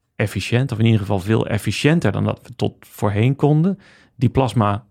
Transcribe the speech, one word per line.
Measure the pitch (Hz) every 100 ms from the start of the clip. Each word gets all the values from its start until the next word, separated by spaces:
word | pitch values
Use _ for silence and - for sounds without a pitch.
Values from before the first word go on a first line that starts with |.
| _ -
efficiënt, | 110 - - 120 131
of | 107
in | 117
ieder | 110
geval | 98 101
veel | 95 113 -
efficiënter | 107 - 104 143 170 113
dan | 101
dat | 101 104 -
we | -
tot | 110 -
voorheen | - - 104 101 120 139
konden, | 147 151 175 190 - - _ -
die | 123
plasma | - 127 120 104 101 -